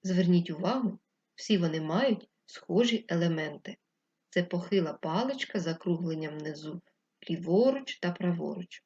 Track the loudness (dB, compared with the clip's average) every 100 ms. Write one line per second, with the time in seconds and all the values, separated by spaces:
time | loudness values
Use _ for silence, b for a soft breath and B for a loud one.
0 | 2 2 6 4 4 -2 0 0 0 -4
1 | _ _ _ -16 0 2 2 0 0 2
2 | 2 0 -4 _ _ -20 -2 2 2 0
3 | -2 0 2 0 -4 -8 -14 -16 _ _
4 | _ _ _ -2 0 -4 0 0 0 -4
5 | -2 0 0 -4 -4 -4 -4 -4 -2 0
6 | -2 -4 -6 -6 -8 -8 -10 -12 _ _
7 | _ _ -6 -4 2 4 4 2 -6 -4
8 | -4 -2 -2 0 -4 -6 -12 -16